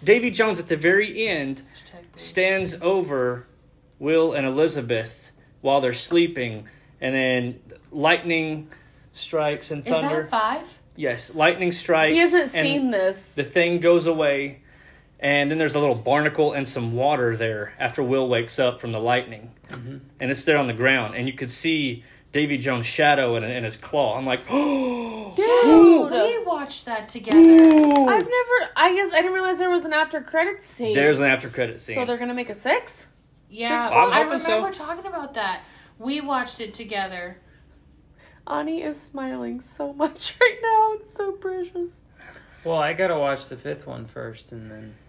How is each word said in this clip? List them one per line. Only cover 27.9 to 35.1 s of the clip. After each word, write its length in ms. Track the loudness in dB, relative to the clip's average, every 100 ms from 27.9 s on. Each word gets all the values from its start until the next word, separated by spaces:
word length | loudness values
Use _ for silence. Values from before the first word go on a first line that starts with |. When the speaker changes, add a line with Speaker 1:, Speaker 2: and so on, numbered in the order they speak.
| 6 6
Speaker 3:
I've 160 | 4
never, 480 | 2 0 2 0 0 2
I 180 | 2 2
guess 180 | 0
I 40 | 0
didn't 120 | 0
realize 240 | 0 -2 -2
there 120 | 0
was 160 | 0 0
an 80 |
after 280 | -2 -2 -4
credits 440 | -4 -2 -2 -4 -12
scene. 280 | -8 -2 2
Speaker 1:
There's 240 | 2 2
an 60 | 2
after 240 | 0 -4
credits 340 | -6 -6 -6
scene. 120 | -8 -6
Speaker 3:
So 80 | -4
they're 120 | -4
gonna 160 | -6
make 160 | -8 -10
a 40 |
six? 520 | -8 -2 -2 -4 -16 -18 _ _ _ _
Speaker 2:
Yeah, 320 | -10 -4 -2
Speaker 3:
Six 120 | 0 2
Speaker 2:
I 40 | 4 2
Speaker 1:
I'm 60 | 0
hoping 140 | -2
so. 140 | -2 -2
Speaker 2:
remember 160 | -2
talking 320 | -8 -10 -10
about 280 | -10